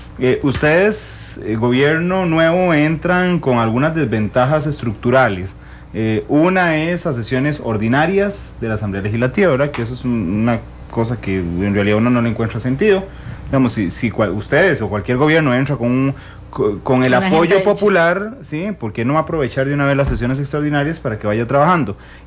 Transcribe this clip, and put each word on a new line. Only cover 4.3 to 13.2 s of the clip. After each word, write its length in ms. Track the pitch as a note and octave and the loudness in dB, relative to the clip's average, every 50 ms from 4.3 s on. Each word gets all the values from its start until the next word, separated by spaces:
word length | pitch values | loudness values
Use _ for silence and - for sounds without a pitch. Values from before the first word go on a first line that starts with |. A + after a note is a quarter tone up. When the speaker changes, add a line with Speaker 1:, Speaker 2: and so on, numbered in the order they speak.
| - B2+ B2 C3+ D#3 D3+ C#3 | 2 2 2 2 2 0 0
Speaker 1:
estructurales. 880 | D3+ C#3+ - A#2+ A#2 G2+ - - B2 B2 C3 B2+ G#2+ F#2+ F2+ F#2+ - - - - - - - - - - | -2 -4 -4 -6 -6 -6 -2 0 2 4 4 4 2 0 -2 -6 -10 -12 -16 -20 -20 -20 -20 -18 -10 -6
Eh, 300 | G#2 A2 A2 A2 G#2+ - - | -4 -2 0 0 -2 0 0
una 480 | C#3+ D3 E3 F#3 F#3+ F#3 F3+ E3+ D#3 | 2 4 4 4 4 2 2 2 0
es 300 | D3+ D#3 E3+ F3+ E3+ - | 0 -2 -2 -4 -4 -4
a 60 | E3+ A#2+ | -4 -4
sesiones 460 | A#2 G#2+ - C3 C3 C#3 D3+ C#3+ - | -4 -4 -4 -2 -2 0 -2 -2 -4
ordinarias 920 | - A#2 A2 G2+ A2 A2+ B2+ C#3 D#3+ F3 G3 G3 G3+ G3+ G3 - - - - - | -4 -4 -2 -2 0 0 2 2 2 2 2 0 0 0 -4 -8 -14 -18 -10 -8
de 80 | A#2 A2+ | -6 -4
la 60 | A2 | -4
Asamblea 280 | G2+ A2 G2+ F#2+ G2 | -4 -4 -4 -4 -4
Legislativa, 480 | F#2+ G#2 A2 A2+ B2 C3 - G#3 G3 E3+ | -4 -4 -2 0 0 0 2 2 2 4
¿verdad? 200 | C3 B2+ D3 D3 | 4 2 0 -2
Que 120 | - B2 | -2 -4
eso 120 | A2+ A2+ B2+ | -6 -6 -6
es 100 | - - | -6 -4
un, 80 | B2 A#2+ A2+ F#2 E2 G2+ G#2+ | -2 -2 -2 -2 -2 0 0
una 180 | A2+ A#2+ A#2 A2+ - - - - - - | 0 0 0 -2 -4 -10 -16 -18 -18 -6
cosa 300 | - A2+ A2+ A#2 B2 A2 | -4 -2 -2 -2 -2 -4
que 180 | - G2 F#2+ F#2+ | -4 -2 -2 -2
en 360 | F2 E2+ F2 F2 G2 G#2 G2+ | -2 -2 -2 -2 -2 0 0
realidad 240 | G#2 G2+ G#2 G#2 G#2+ | 2 2 2 2 2
uno 120 | A#2 B2 | 4 2
no 100 | B2 A#2+ | 2 2
le 80 | A#2 A#2 | 2 0
encuentra 320 | G#2+ - A2+ G#2+ - A2 | 0 -2 -2 -4 -4 -4
sentido. 440 | A#2 B2+ C3 C#3 G#3+ G#3+ F#3+ F#3+ F#3+ - - - | -2 -2 0 2 2 4 4 2 0 -4 -12 -16